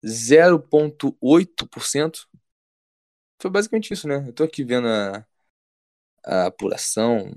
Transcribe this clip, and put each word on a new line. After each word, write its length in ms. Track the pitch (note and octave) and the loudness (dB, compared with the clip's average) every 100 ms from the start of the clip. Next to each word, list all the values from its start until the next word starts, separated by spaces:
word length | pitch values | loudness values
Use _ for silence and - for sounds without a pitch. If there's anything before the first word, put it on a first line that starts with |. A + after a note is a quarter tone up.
| G#2+ | -10
zero 540 | A2+ A2+ D3+ F3 E3 | -10 4 6 8 4
ponto 560 | - D3+ D3+ D3 C#3 - | 2 2 2 -4 -6 -4
oito 460 | B2+ E3 F#3+ - - | 4 4 4 -10 -14
por 160 | - | -10
cento. 460 | - C#3+ D#3 - - _ _ _ _ _ _ _ _ _ _ _ | -6 -4 -4 -6 -20 _ _ _ _ _ _ _ _ _ _ _
Foi 100 | F#3+ | -4
basicamente 420 | F#3+ G#3+ A3 G#3+ | -2 -2 -4 -6
isso, 140 | G3 D3+ | -10 -6
né? 220 | C#3 C3+ | -6 -8
Eu 40 | |
tô 100 | A#2 | -4
aqui 180 | D#3+ - | -4 -4
vendo 220 | B2+ B2 A#2+ | -4 -2 0
a, 380 | A2 G2+ G2 - _ _ _ _ _ _ _ _ _ | -2 -4 -10 -18 _ _ _ _ _ _ _ _ _
a 220 | - F#2 F2+ | -4 -2 -2
apuração, 840 | - G2+ - - - A2+ A2+ F#2+ | -4 -8 -6 -6 -2 0 0 -4